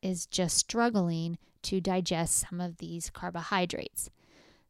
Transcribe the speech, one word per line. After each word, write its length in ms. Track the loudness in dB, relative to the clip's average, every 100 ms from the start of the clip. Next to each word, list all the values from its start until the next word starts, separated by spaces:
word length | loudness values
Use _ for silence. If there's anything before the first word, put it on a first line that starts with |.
is 240 | -2 -2 -2
just 320 | 0 2 2
struggling 800 | 0 2 4 4 2 2 -2 -4 _ _
to 180 | -2 0
digest 640 | 2 0 2 2 2 2 0
some 140 | -4
of 160 | -6 -6
these 320 | -10 -8 -8
carbohydrates. 1000 | -8 -8 -6 0 2 2 0 -6 -8 -8 -10 _ -20 -20 _